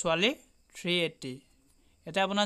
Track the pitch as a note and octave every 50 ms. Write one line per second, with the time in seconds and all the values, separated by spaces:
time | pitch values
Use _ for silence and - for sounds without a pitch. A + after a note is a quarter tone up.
0 | - E3+ D#3+ E3 G3 B3 D4+ - - _ _ _ _ _ - - - F3 F3 F3
1 | E3+ D#3 D#3+ - - C3 B2+ C#3 - _ _ _ _ _ _ _ _ _ _ _
2 | - E3+ D#3 G3 G3 F#3+ G#3 G#3 G#3